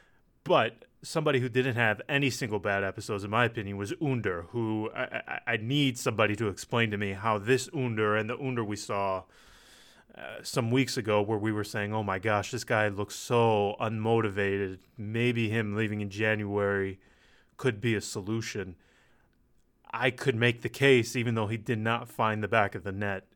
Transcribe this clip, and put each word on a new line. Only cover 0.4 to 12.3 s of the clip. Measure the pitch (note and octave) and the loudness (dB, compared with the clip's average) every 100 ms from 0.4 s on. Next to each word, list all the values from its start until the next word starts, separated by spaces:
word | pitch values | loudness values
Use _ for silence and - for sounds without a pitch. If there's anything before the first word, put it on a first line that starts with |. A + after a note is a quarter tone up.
| - | 2
But | D#3+ A2 - - _ | 4 4 -2 -18 _
somebody | - E3 D3+ C3+ | -6 -2 2 2
who | B2 | 2
didn't | A#2+ C3 | 2 2
have | A#2+ A2+ G#2 - | 4 2 2 0
any | C#3 C#3 | 2 2
single | A#2 A#2+ G#2 | 0 -2 -2
bad | G#2 G2 | 0 0
episodes, | G2 G2+ - G#2 | 0 -4 -6 -4
in | G2+ | 0
my | A2 A#2 | 2 2
opinion, | A#2 G2 G2 | 0 -6 -6
was | G2+ E3 | -6 -4
Under, | D3 B2+ G#2 F2 E2+ | -2 -2 -2 -4 -6
who | A#2 A2 G#2+ G#2+ - | -4 -2 -2 -4 -6
I, | B2+ - - | -6 -6 -8
I, | - - | -8 -4
I | A#2 | -4
need | A2+ C#3+ C#3 A#2+ | 0 2 2 0
somebody | C3 A2 G#2+ G#2 | 0 2 2 2
to | A2 | -2
explain | F#2 - A#2+ A2+ | -4 -2 0 2
to | G#2 | 0
me | G2+ | -4
how | F#2 A2+ G#2+ | -2 0 0
this | G#2 B2+ - | 4 2 0
Under | D3+ B2+ A2 G#2+ G#2+ | -4 -2 0 2 2
and | A2 | 0
the | B2 | -4
Under | C3+ A#2+ | -4 -4
we | G#2 G#2 | -4 -6
saw, | - G2+ G2 F#2+ - _ - - - - - - _ - | -4 -4 -2 -4 -6 _ -20 -20 -20 -20 -20 -20 _ -16
uh, | - - | -14 -12
some | - C#3 A2+ | -6 -2 2
weeks | C3 B2+ B2+ | 2 2 0
ago | G#2+ G#2 | 2 2
where | G#2 G#2+ | 2 0
we | A2 | 0
were | G#2+ | -2
saying, | G2+ A2 G#2 A2 | -2 -4 -2 -2
"Oh | |
my | G2+ F#2+ | 0 0
gosh, | A2 | 2